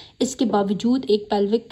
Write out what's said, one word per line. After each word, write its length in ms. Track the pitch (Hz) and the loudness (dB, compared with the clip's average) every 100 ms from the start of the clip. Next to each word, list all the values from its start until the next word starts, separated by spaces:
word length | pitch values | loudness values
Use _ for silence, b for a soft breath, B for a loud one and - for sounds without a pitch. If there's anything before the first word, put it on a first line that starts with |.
| B B | B B
इसके 240 | 254 - | -4 0
बावजूद 640 | 240 202 196 202 233 262 262 | 0 2 0 0 0 0 2
एक 140 | 208 - | 0 0
pelvic 380 | 208 202 233 - | -2 0 0 -2